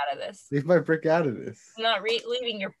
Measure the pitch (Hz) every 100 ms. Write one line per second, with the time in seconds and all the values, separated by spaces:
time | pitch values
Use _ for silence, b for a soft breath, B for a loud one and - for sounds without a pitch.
0 | 143 139 - 202 - 143 139 175 147 160
1 | 160 165 151 107 - - - - 226 208
2 | 214 233 226 247 240 208 190 -